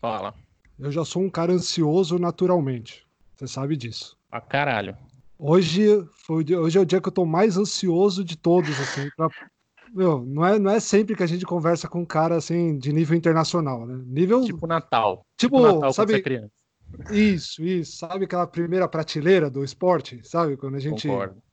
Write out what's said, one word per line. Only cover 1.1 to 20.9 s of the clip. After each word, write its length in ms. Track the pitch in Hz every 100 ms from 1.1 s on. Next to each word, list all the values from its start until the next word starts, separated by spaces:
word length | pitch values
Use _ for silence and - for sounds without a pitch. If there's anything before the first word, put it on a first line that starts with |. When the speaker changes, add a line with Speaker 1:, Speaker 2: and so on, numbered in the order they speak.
| 175
Speaker 2:
um 80 | 190
cara 220 | 175 170
ansioso 680 | 180 - - 156 160 180 175
naturalmente. 880 | 175 156 180 180 139 127 113 - _ _ _ _
Você 100 | 131
sabe 300 | 135 139 151
disso. 400 | 117 107 - _ _
Speaker 1:
Ah, 100 | 120
caralho. 560 | - 139 147 117 98 - - _ - -
Speaker 2:
Hoje 680 | 147 170 170 170 214 208 170 _
foi 120 | - 160
o 80 |
dia, 160 | 156 180
hoje 180 | 165 170
é 20 |
o 60 | 180
dia 140 | 185
que 80 | 175
eu 40 |
tô 140 | 185 175
mais 300 | 160 220 185
ansioso 680 | 202 - 190 170 202 185
de 120 | 180 160
todos, 420 | 170 175 151 139
assim, 300 | 135 - 143 -
pra, 120 | 160 - - _ _ _ _
meu, 320 | 226 185 147
não 200 | 123 139 175
é, 120 | 208
não 120 | 196
é 100 | 214
sempre 340 | - 202 214
que 80 | 208
a 40 | 175
gente 180 | 175
conversa 420 | 180 175 160 170 -
com 140 | 170
um 40 |
cara, 320 | 170 156 160 170
assim, 420 | - 170 170 147
de 140 | 131
nível 240 | 151 160 165
internacional, 680 | 165 165 160 175 151 123 113
né? 160 | 127 127
Nível 360 | 131 180 240
Speaker 1:
Tipo 220 | 247 170 160
Natal. 600 | 165 - 123 110 92 _ _
Speaker 2:
Tipo, 200 | 240 262
Speaker 1:
Tipo 40 |
Natal 200 | 233 175
quando 120 | 143
Speaker 2:
sabe 200 | 135 208
Speaker 1:
você 60 | 208
é 40 |
criança. 280 | 190 127 107 _ _ _ _ - -
Speaker 2:
Isso, 520 | 208 214 180 - -
isso. 360 | 165 185 156 -
Sabe 260 | 170 185
aquela 220 | 190 180 170
primeira 420 | - 170 185 180
prateleira 640 | 160 156 160 151 190 151
do 120 | 131
esporte? 580 | 139 - 180 170 - 123
Sabe? 340 | - 170 165 135
Quando 200 | 139 135
a 20 |
gente 260 | 135